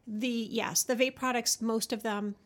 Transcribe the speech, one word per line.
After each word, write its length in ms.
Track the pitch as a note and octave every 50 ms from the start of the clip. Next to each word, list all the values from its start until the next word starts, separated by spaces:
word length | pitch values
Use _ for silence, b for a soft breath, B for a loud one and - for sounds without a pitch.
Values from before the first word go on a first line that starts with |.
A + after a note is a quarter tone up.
| b
The, 220 | A#3 G#3 G#3+ B3+ B3
yes, 560 | A#3 A#3 A3 - - A3+ G3+ F#3 F3 - -
the 120 | - B3+
vape 200 | A3 B3+ C4 B3+
products, 440 | - B3+ B3+ A#3+ A#3+ A#3 - - -
most 320 | A3 A3+ A3 A3+ - -
of 100 | B3 G#3+
them 320 | A3 A3 G#3 G#3 G#3 G#3 G3+ - -